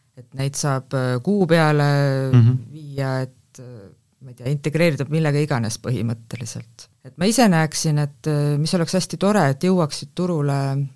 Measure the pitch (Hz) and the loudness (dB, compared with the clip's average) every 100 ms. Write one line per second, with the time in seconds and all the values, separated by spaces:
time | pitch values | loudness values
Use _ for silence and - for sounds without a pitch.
0 | _ - 120 135 139 143 147 135 - 135 | _ -20 -16 -6 -6 -4 -2 -2 -4 -4
1 | 127 127 147 202 175 165 156 151 143 143 | -2 -2 -2 0 2 4 4 2 2 2
2 | 143 135 131 127 117 127 117 151 147 139 | 2 0 4 6 6 4 -4 -16 -12 -6
3 | 135 131 131 _ _ - 127 120 95 - | -4 -4 -6 _ _ -20 -20 -20 -20 -20
4 | _ _ 135 120 123 147 147 156 170 135 | _ _ -20 -12 -6 -4 -2 0 2 0
5 | 135 160 156 143 151 135 110 - - 123 | -2 0 0 0 0 -2 -2 -4 -4 -4
6 | 113 110 - 117 120 120 - - - _ | -2 -6 -10 -12 -12 -12 -16 -20 -20 _
7 | 131 - 185 226 226 165 156 - 160 147 | -20 -4 0 4 4 4 2 0 -2 0
8 | 147 - 156 147 147 147 156 185 160 185 | -2 -4 -4 0 0 0 0 0 0 -2
9 | 170 170 190 208 139 131 180 185 151 - | -2 -2 2 4 2 2 2 2 0 -4
10 | 147 - 180 165 143 139 139 135 139 | -10 -6 -2 -2 0 -2 -2 -2 -4